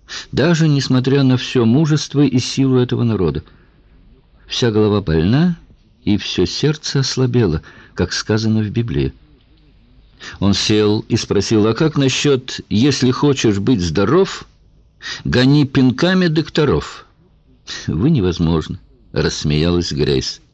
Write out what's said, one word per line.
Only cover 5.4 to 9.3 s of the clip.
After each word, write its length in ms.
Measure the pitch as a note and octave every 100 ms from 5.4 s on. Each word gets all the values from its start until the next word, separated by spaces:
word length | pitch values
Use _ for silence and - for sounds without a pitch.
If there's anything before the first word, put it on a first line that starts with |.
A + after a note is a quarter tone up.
| F3+ E3 - - _ _
и 120 | - G2+
все 300 | - - F2
сердце 540 | - C#3+ D3+ - C#3
ослабело, 640 | C3 B2+ C3 A#2+ G2+ D2+ - - -
как 180 | - F2+
сказано 500 | - - G#2+ A2+ A2
в 80 | G#2+
Библии. 420 | G2+ A#2 C#2+ C2 - _